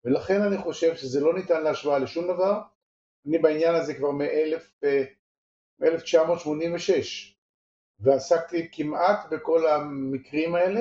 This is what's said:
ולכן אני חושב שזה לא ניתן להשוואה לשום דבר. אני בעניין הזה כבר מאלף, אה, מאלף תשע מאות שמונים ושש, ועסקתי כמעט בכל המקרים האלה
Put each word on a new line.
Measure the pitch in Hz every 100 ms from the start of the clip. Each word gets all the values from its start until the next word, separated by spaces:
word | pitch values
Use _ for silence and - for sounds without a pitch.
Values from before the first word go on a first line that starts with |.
ולכן | 120 147 - 202
אני | 208 196
חושב | 170 147 165 -
שזה | 135 139
לא | 151
ניתן | 185 180 160
להשוואה | 156 135 143 139
לשום | 123 165 180
דבר. | 175 190 202 - _ _ _ _ _ 143
אני | 160
בעניין | 156 151 165
הזה | 170 143
כבר | 131 143
מאלף, | 143 143 151 156 165 - _
אה, | 143 139 135 _ _ _ _ _ _ _
מאלף | 160 160
תשע | - 165
מאות | 160 170
שמונים | 151 151 170
ושש, | 170 185 165 - - - _ _ _ _ _ _ _
ועסקתי | 113 135 - 165 165 170 165
כמעט | - 151 156 175 160 -
בכל | 156 - 165 160
המקרים | 151 147 139 135 135 - 147 165
האלה | 175 185 208